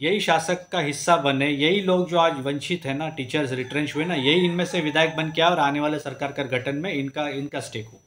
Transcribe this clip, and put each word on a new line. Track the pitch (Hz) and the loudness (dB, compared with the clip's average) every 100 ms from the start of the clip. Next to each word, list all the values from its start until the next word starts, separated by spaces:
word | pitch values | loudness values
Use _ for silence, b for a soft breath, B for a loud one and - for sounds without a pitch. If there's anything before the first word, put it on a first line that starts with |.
यही | 143 208 | -2 0
शासक | - 165 165 180 - | 2 2 2 -4 -2
का | 180 | -2
हिस्सा | 147 147 - 170 | -2 -2 4 4
बने, | 143 135 143 | 4 2 0
यही | 139 151 202 | 2 2 2
लोग | 185 185 180 | 2 2 2
जो | 170 | 4
आज | 165 147 | 4 2
वंचित | 131 143 - 175 139 | -4 -4 -4 -4 -4
है | 135 | -4
ना, | 160 | -4
teachers | 160 123 151 139 | -6 -4 -2 -2
रिट्रेंच | 127 127 143 147 147 | -4 -4 -2 -2 -2
हुए | 160 | -2
ना, | 165 | 0
यही | 131 170 175 | 4 4 4
इनमें | 175 175 | 0 -2
से | 180 | -2
विधायक | 151 151 160 156 | 0 2 2 2
बन | 156 | -2
के | 156 | 2
आए | 165 | 2
और | 175 | 4
आने | 143 147 | 2 2
वाले | 151 151 | 0 -2
सरकार | 143 131 139 | -6 -6 -6
का | 139 | -4
गठन | 135 123 127 143 | -2 -2 -2 -4
में | 185 | -4
इनका, | 147 135 151 147 | -4 -4 -4 -6
इनका | 139 143 - | -6 -8 -8
स्टेक | - 117 107 | -8 -10 -12
हो | - | -18